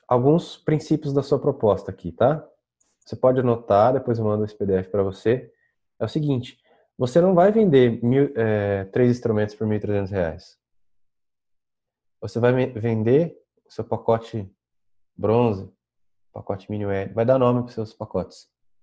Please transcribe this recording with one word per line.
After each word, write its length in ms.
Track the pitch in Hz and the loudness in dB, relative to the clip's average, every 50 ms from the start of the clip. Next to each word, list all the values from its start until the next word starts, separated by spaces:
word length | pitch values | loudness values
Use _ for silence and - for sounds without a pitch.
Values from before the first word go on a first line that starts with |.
| _ - | _ -2
alguns 480 | 127 120 123 143 156 165 - - - | 0 2 4 4 2 2 0 -6 -14
princípios 560 | - _ - 156 147 - - 160 147 - 143 | -8 _ -2 -2 -2 0 -2 -2 -2 -2 -2
da 100 | 139 139 | -2 -2
sua 160 | 135 - 147 127 | -2 0 -2 0
proposta 520 | - - - - - 104 95 - - - | 0 -2 -2 2 2 2 2 2 -2 -10
aqui, 200 | 92 - - 87 | -12 -12 -12 -10
tá? 340 | - - 117 131 156 156 - - _ _ _ _ _ _ _ _ _ _ | -2 0 0 0 0 -2 -6 -14 _ _ _ _ _ _ _ _ _ _
Você 160 | _ - - | _ -16 -4
pode 240 | - - 127 127 131 | 0 2 2 2 2
anotar, 540 | 123 123 117 117 117 - 101 101 107 123 | 2 0 0 0 0 2 4 4 4 4
depois 260 | 131 135 - 127 117 113 | 2 0 -2 -4 -4 -2
eu 60 | 110 | -2
mando 200 | 107 107 107 107 | -2 -2 -2 -4
esse 120 | 104 - - | -6 -6 -6
P 80 | 104 | -2
D 80 | 98 95 92 | -2 0 -2
F 120 | 92 - | -2 -2
pra 140 | - 101 98 | -2 -2 -2
você. 480 | 98 95 - - 110 123 127 - - _ _ _ _ _ _ _ _ _ - | -2 -4 -4 -2 0 0 0 -4 -10 _ _ _ _ _ _ _ _ _ -8
É 40 | 117 | -6
o 40 | 113 | -4
seguinte, 500 | - 160 147 147 135 123 123 - - _ _ _ _ _ _ _ _ - | -4 -4 -2 -2 -2 -4 -4 -8 -14 _ _ _ _ _ _ _ _ -6
você 220 | 131 123 - 170 | -4 0 2 2
não 120 | 170 190 | 4 4
vai 200 | 190 170 180 208 | 4 4 4 4
vender 500 | 214 226 214 185 139 131 123 120 113 117 | 4 4 4 4 6 6 6 4 2 0
mil, 300 | 117 120 131 139 143 139 143 | 0 0 2 2 2 0 0
é, 520 | 113 113 110 107 104 101 101 101 98 95 | -2 0 0 0 0 0 0 -2 -2 -4
três 260 | 95 - 127 127 123 | -2 0 2 2 2
instrumentos 420 | 117 120 - 117 107 107 107 104 - | 2 0 -2 -2 0 0 -2 -4 -4
por 140 | - 110 107 | -6 -4 -2
mil 80 | 107 | -2
e 40 | 104 | -2
trezentos 300 | 104 101 104 101 98 95 | -2 -4 -4 -4 -4 -4
reais. 480 | 101 95 87 80 80 82 - - _ _ _ _ _ _ _ _ _ _ _ _ _ _ _ _ _ _ _ _ _ _ _ _ _ _ _ _ _ _ _ _ _ _ | -4 -4 -4 -4 -6 -10 -16 -20 _ _ _ _ _ _ _ _ _ _ _ _ _ _ _ _ _ _ _ _ _ _ _ _ _ _ _ _ _ _ _ _ _ _
Você 200 | - 104 - 113 | -12 -8 -4 0
vai 100 | 117 123 | 2 2
me-, 220 | 127 127 131 127 | 2 2 0 -2
vender 680 | 127 110 110 120 113 110 107 113 127 151 170 160 - - _ _ _ _ _ | -4 -4 -4 -2 -2 0 2 4 4 4 2 0 -6 -14 _ _ _ _ _
o 60 | _ | _
seu 140 | _ - 110 | _ -12 -8
pacote 680 | - 113 107 - - 117 113 117 - - 110 98 95 _ _ _ _ _ _ _ _ _ _ _ _ _ | -6 -8 -4 0 0 0 0 -2 -6 -10 -10 -10 -12 _ _ _ _ _ _ _ _ _ _ _ _ _
bronze, 560 | - 95 104 110 120 123 117 104 95 95 - _ _ _ _ _ _ _ _ _ _ _ _ | -4 0 2 2 2 2 0 -2 -4 -8 -14 _ _ _ _ _ _ _ _ _ _ _ _
pacote 360 | - 110 - - 101 95 - - | -18 -14 -10 -10 -10 -10 -10 -10
mini 140 | 107 104 | -10 -8
L, 300 | 104 101 98 98 98 95 | -6 -6 -6 -6 -8 -6
vai 120 | 98 110 113 | -4 -2 0
dar 140 | 123 131 131 | 2 2 2
nome 240 | 123 123 123 123 | 2 2 2 0
pros 120 | 120 123 - | -2 -6 -10
seus 180 | 113 110 - | -12 -12 -12
pacotes, 580 | - - 110 - - 92 87 - - - - _ _ _ _ _ _ _ | -12 -16 -12 -8 -6 -6 -6 -8 -12 -20 -20 _ _ _ _ _ _ _